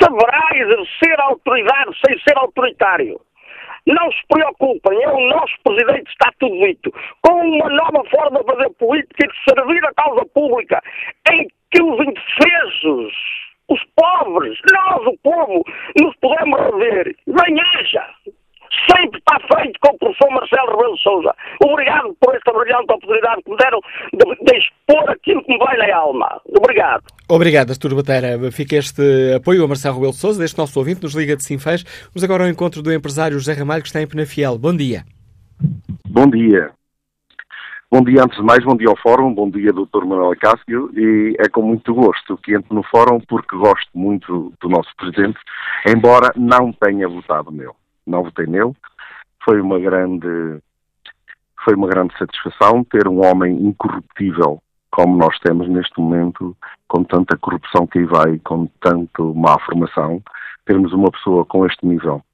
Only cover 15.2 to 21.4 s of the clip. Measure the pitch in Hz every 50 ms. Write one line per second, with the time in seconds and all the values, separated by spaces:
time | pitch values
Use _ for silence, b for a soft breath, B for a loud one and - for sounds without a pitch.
15.2 | - 277 339 339 311 214 190 339 - B B B B B B 302 311 311 - _
16.2 | - 262 294 320 320 - - 554 - 523 427 381 240 233 208 185 175 - - -
17.2 | _ - 254 359 349 349 302 311 339 - - 269 - - - - - - - _
18.2 | _ 403 - _ _ _ _ _ - _ - - - - 359 359 349 220 - -
19.2 | - - - - - - - - 311 254 - - - 285 277 - - 226 185 -
20.2 | 277 269 262 262 233 - 247 269 262 240 214 214 240 233 190 - - 202 202 180
21.2 | - - - B